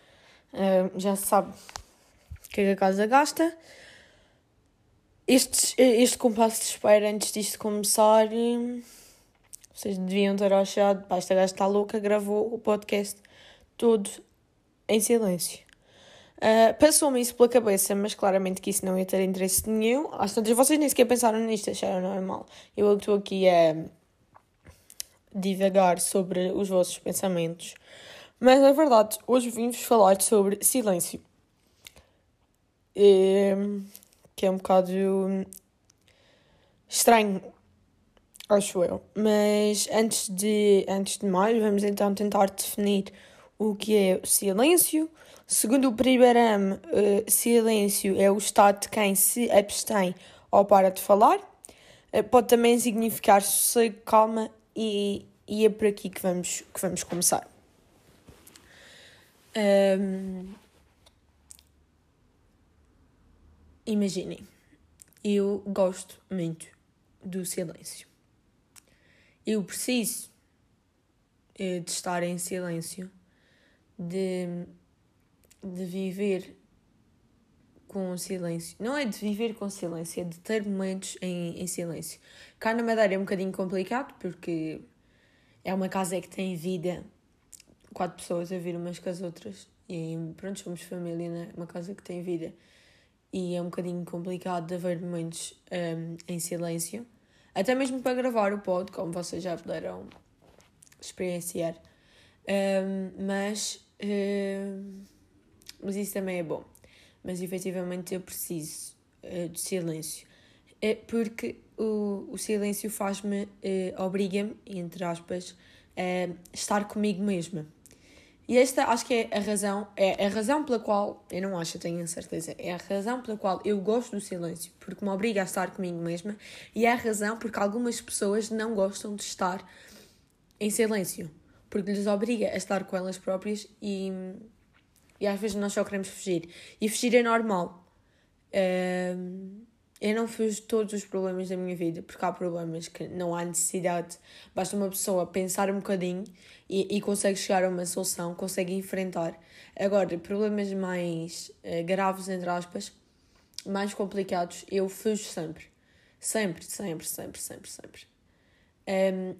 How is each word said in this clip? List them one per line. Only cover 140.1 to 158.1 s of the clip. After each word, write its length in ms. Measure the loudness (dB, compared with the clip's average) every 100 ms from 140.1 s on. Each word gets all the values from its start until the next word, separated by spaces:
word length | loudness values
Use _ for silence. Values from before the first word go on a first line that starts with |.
não 140 | -2 -2
fujo 280 | -2 -2 -4
de 60 |
todos 300 | -2 -2 -2
os 140 | -6 -8
problemas 420 | -6 -4 -4 -6
da 80 | -6
minha 180 | -6
vida, 280 | -4 -4 -6
porque 200 | -12 -6
há 80 | -6
problemas 580 | -4 -6 -6 -6 -10 -12
que 200 | -14 -12
não 260 | -6 -4
há 80 | -4
necessidade. 760 | -4 -4 -4 -2 -2 -2 -6 -12 -20 -20 -12
Basta 220 | -6 -4 -2
uma 140 | -4
pessoa 360 | -4 -2 0 -2
pensar 440 | -2 -4 -2 -2
um 60 | -2
bocadinho 480 | -2 -2 -2 -6 -10 -16 -20 -20 -6
e, 260 | -4 -2
e 60 | -2
consegue 380 | -2 0 0 -2
chegar 260 | 0 0
a 60 | 0
uma 160 | -2 -6
solução, 480 | -6 -6 -6 -8
consegue 400 | -8 -6 -4 -4
enfrentar. 640 | -4 -6 -6 -6 -4 -6 -8 -18 -20 -16
Agora, 440 | -4 0 2 0 -2
problemas 520 | -6 -4 -2 -2 -4
mais, 760 | -4 -4 -4 -4 -6 -8 -12 -16 -18
eh, 200 | -8 -6
graves, 460 | -2 0 0 -2 -6
entre 220 | -6 -4
aspas, 420 | -4 -6 -12 -12 -18 _ _ _ _ _ -16
mais 300 | -8 -4 -4
complicados, 720 | -6 -6 -6 -4 -4 -4 -8 -6
eu 200 | -4 -4
fujo 340 | -4 -4 -4
sempre. 400 | -6 -10 -10 -12 -20 _ _ _ _ _
Sempre, 440 | -6 -2 -4 -6
sempre, 440 | -12 -10 -8 -8 -8
sempre, 320 | -10 -12 -12
sempre, 300 | -14 -14 -18
sempre. 320 | -20 -20 -20 -20